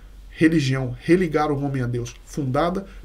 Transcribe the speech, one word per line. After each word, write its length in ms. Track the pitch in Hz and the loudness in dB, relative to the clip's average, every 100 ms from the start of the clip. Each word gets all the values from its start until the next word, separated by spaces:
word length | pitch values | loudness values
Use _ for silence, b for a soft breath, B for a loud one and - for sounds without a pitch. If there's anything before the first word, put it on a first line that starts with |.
| B B - - | B B -20 2
religião, 600 | 160 165 135 131 131 123 | 4 4 2 0 -4 -6
religar 480 | - 175 175 151 151 | 2 2 4 0 0
o 140 | 143 | 0
homem 180 | 143 139 | -2 -2
a 60 | 120 | -2
Deus, 260 | 120 120 - - | -4 -6 -12 -10
fundada 600 | - 135 131 165 185 196 B | -6 -2 0 0 -2 -8 B